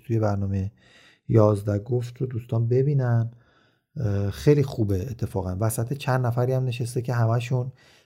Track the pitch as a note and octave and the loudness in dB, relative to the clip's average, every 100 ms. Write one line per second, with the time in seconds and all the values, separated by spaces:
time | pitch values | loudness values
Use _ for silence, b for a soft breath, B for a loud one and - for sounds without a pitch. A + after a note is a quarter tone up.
0 | - A2+ G#2+ G2+ G2 G2 F#2+ b b b | -2 0 2 0 -2 -2 -4 b b b
1 | b b - A2+ G#2+ G2+ G#2+ G#2 G#2+ B2 | b b 2 6 6 4 0 -2 -2 -4
2 | A#2+ - B2+ A#2+ - A#2 A#2 B2 C3+ C#3+ | -4 -6 -6 -6 -4 -2 2 2 2 2
3 | B2 A#2 A2+ b b b b b b D#3 | 2 2 0 b b b b b b -6
4 | G#2 G2+ G2+ - D3 D3 C#3+ - G#2 F#2+ | -2 0 -2 0 4 4 2 -2 -2 -2
5 | F2+ A2+ - G2 F#2 F2+ A2 A2 A#2+ C#3 | -4 -6 -4 -4 -4 -2 -2 -2 -4 -4
6 | - B2+ B2 B2 B2 C3 B2+ A#2+ A#2+ C3 | -2 0 0 0 0 0 -2 -4 -4 -4
7 | A#2 A#2+ A2+ A#2+ A#2+ B2+ B2+ b b b | -4 0 2 2 0 -2 -4 b b b